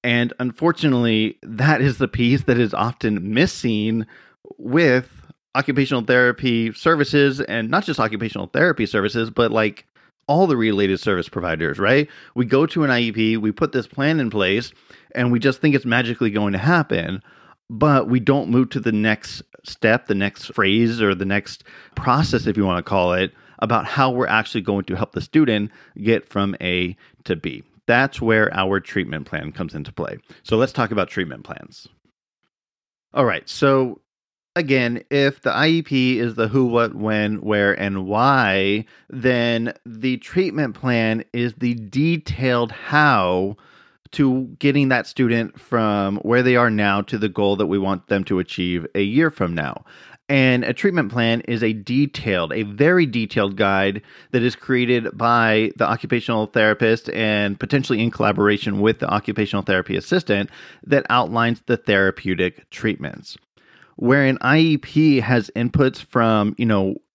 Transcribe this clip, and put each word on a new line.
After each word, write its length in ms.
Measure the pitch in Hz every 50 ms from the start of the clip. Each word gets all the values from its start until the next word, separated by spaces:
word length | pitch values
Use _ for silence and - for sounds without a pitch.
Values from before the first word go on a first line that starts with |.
| -
And 300 | 123 117 120 120 120 - _
unfortunately, 960 | 127 123 113 - 156 170 165 - - 151 131 123 120 117 110 110 110 110 - _ -
that 400 | - 113 107 120 151 160 117 131
is 160 | 143 120 -
the 100 | 131 120
piece 360 | - - 120 120 131 139 -
that 140 | - 123 117
is 140 | 120 107 -
often 640 | - 101 117 120 _ - 113 104 98 87 101 107
missing 720 | 120 165 190 - - - 123 113 107 107 110 113 113 110 _ - - _ _ _ _ _ - -
with 500 | _ - 120 123 160 170 143 123 127 123 - _ - - _ - _ _ _ _
occupational 480 | 131 139 - 131 135 139 127 139 123 113
therapy 720 | - 127 123 123 123 120 - 139 127 117 117 113 113 107
services, 680 | - - 165 165 151 143 135 - 147 143 139 135 135 139
and 260 | - 101 117 110 113
not 160 | 117 185 208
just 160 | - 147 -
occupational 460 | 120 110 110 101 113 113 - 101 92
therapy 400 | 90 - - 160 180 156 - 113
services, 420 | 98 - 107 98 104 101 117 113 113
but, 220 | 110 - 120 113
like, 340 | 110 110 107 107 101 - _ _ _ _ _ _ _ _ _ -
all 180 | 143 165 190
the 100 | 180 143
related 440 | 120 113 113 104 98 101 95 95 90
service 280 | - 110 98 90 85 -
providers, 520 | - 87 85 87 82 78 85 78 69 -
right? 280 | 98 104 131 139 151 - - - - - _
We 80 | 120 123
go 200 | 110 127 135 156
to 180 | 156 - 180 156
an 60 | 139
I 100 | 127 120
E 120 | 120 117 104
P, 240 | 113 113 110 113
we 140 | 113 104 107
put 220 | 104 - 165 147 -
this 160 | 131 110 -
plan 320 | - - 139 147 160 160
in 100 | 135 113
place, 420 | 101 107 95 92 98 113 120 - _ _ _ _ - - _ _ -
and 160 | - 123 123 120
we 80 | 117
just 200 | 117 135 127 -
think 140 | - 156 139
it's 100 | 135 -
magically 460 | 120 117 120 123 113 117 - 123 110
going 220 | 101 107 104 101 98
to 60 | 92
happen, 640 | 101 143 175 170 147 - - 95 82 78 92 98 - - - - _ - - _ _ _
but 400 | 117 107 143 151 143 135 - -
we 120 | 120 127
don't 280 | 110 113 139 143 107 82
move 220 | 117 123 127 113
to 100 | - 135
the 120 | 110 117 110
next 500 | 104 107 110 107 - - - - - - _ _ - _
step, 420 | - - _ - 113 110 123 -
the 80 | - 107
next 400 | 98 98 101 - - - - -
phase, 480 | - 104 95 98 113 117 113 117 117 110
or 140 | 101 98
the 80 | 90 95
next 400 | 95 98 104 - - - - - - - - - - _
process, 500 | - - 131 123 143 156 - - 117 85
if 100 | - 101
you 80 | 110 101
wanna 180 | 95 90 87 85
call 300 | - 101 95 90 90 87
it, 200 | 90 95 - - _ _ - - -
about 280 | - 104 117 113 -
how 240 | - - 143 135 131
we're 160 | 123 123 127 -
actually 320 | - 110 107 - - 117
going 240 | 92 - 101 101 92
to 120 | - 92
help 160 | 90 101 - _
the 80 | 95
student 500 | 101 - - 156 156 123 110 104 104 113 _ - - _ _ -
get 280 | 104 110 113 117 - _
from 260 | - 101 98 98 95 -
A 360 | - 90 90 90 90 87 92 _ _ _ _ _ _
to 100 | - 90
B. 300 | 80 - - 65 53 - _ _ _ _
That's 360 | - 120 120 135 139 - - 120
where 320 | 113 110 110 110 - -
our 240 | 95 95 95 98 98
treatment 480 | 87 - - 104 87 - 80 78 69
plan 240 | - - 76 76 76
comes 240 | 73 - 90 78 -
into 180 | 80 73 - -
play. 260 | - 82 - - - _ _ - _ _
So 120 | - 113
let's 160 | 110 113 - -
talk 200 | - 120 107 113
about 160 | 104 92 -
treatment 360 | - 104 95 80 65 53 50
plans. 440 | - - - - - - - - - _ _ _ _ _ _ _ _ _ _ _ _ _ _ _ _ _ _ _ _ _ _ _ _ -
All 120 | - 135
right, 240 | 117 92 76 - -
so 520 | - - - 139 135 135 131 123 101 - _ _ _ _ _ _ _ _ _ _ _
again, 480 | 175 170 139 135 131 123 120 120 117 - _
if 320 | 139 143 139 139 135 _ _
the 100 | 127 -
I 160 | 113 147 160
E 140 | 165 165 151
P 360 | - 143 131 127 127 127 117
is 180 | 120 120 110
the 120 | 101 113 107
who, 160 | 104 135 131
what, 300 | 123 117 117 117 110 -
when, 420 | - 104 110 107 107 104 104 107 104 -
where, 360 | 104 107 104 101 101 98 -
and 280 | 98 101 98 95 95
why, 800 | 92 101 107 120 135 139 131 120 101 95 98 95 98 101 107 110 _ _ _ _ _
then 680 | - 131 117 127 127 120 117 120 117 113 117 117 - - _
the 320 | 120 113 107 117 131 127
treatment 580 | 120 - - - 180 190 175 98 143 147 123 104
plan 500 | - - 131 123 117 113 113 110 113 - _ -
is 220 | 120 120 120 110
the 200 | - 127 120 120
detailed 960 | 117 110 101 95 131 147 165 170 160 - - - - 131 131 123 120 120 110 113
how 840 | - - - - 147 151 147 131 107 95 90 90 92 95 98 104 _ _ _ _ _ _ _ _ _ _ - -
to 340 | - 147 135 127 131 131 113 - -
getting 300 | - 143 135 143 139 131
that 180 | 131 120 -
student 540 | - - - 131 117 117 117 117 - - -
from 560 | - _ - 117 110 107 104 104 98 98 98 101
where 240 | - 107 117 123 123
they 140 | 127 123
are 120 | 123 120 117
now 320 | 110 104 104 101 98 101
to 160 | 101 - -
the 120 | 107 104 107
goal 260 | 90 - 101 98 101
that 140 | 95 104 78
we 100 | 92 101
want 300 | 95 95 98 90 _ _
them 160 | 101 98 95
to 160 | - 104 90
achieve 440 | 90 - - - 90 90 87 87 82 - _
a 60 | 98 101
year 280 | 101 110 139 165 156
from 240 | 147 - 98 87 85
now. 300 | 82 76 67 - - - _ - - - - - _ _ _
And 360 | 139 135 131 127 127 123 123
a 100 | - 120
treatment 380 | - - 202 175 170 135 101 107
plan 300 | 123 117 113 117 117 -
is 200 | - 117 110 120
a 100 | 113 110
detailed, 800 | 110 101 - 120 135 147 139 - - - 117 98 90 85 80 67
a 120 | 98 110
very 420 | 104 101 101 143 160 180 180 170
detailed 500 | 135 110 120 113 101 - 117 101 101 98
guide 460 | 95 107 98 98 95 98 98 98 104 - _ - - - _ -
that 100 | 123 117
is 140 | 123 117
created 600 | - - - 131 123 123 117 123 120 113 - -
by 540 | 110 117 117 120 117 113 113 107 110 110 110 -
the 120 | - 117 71
occupational 580 | 110 113 - - - 120 - - 117 110 110
therapist 600 | 107 - 120 110 107 107 - 120 110 113 110 - -
and 480 | - 104 113 107 107 104 104 101 98 -
potentially 440 | - 113 - 143 131 - 127 107 113
in 80 | 117
collaboration 680 | - - 110 107 101 104 104 104 104 101 - 110 101 101
with 180 | 101 110 110 -
the 100 | - -
occupational 540 | - 104 - - 104 110 107 98 - 101 95
therapy 340 | - 98 92 92 - 95
assistant 540 | 104 - - 170 185 165 - 104 98 101 - - - - - - _ -
that 220 | - 139 139 - -
outlines 540 | 110 123 123 80 107 117 117 117 117 - _
the 100 | - 123
therapeutic 920 | 113 - - 104 98 98 95 92 - - 95 92 87 92 90 - - _ _
treatments. 680 | - - - 110 98 - 71 71 - - - - - - _ _ _ _ _ _ _ _ - _ _
Where 300 | - - 120 131 143 139
an 140 | 135 135 -
I 180 | - 123 139 156
E 180 | 160 165 151
P 440 | 147 - - - 151 156 156 143 131
has 320 | 107 107 131 120 107 - -
inputs 440 | 113 117 120 - - 139 131 - -
from, 580 | - _ - 127 117 113 110 107 104 107 98 -
you 80 | 120
know 300 | 113 110 101 95 95 - - _ _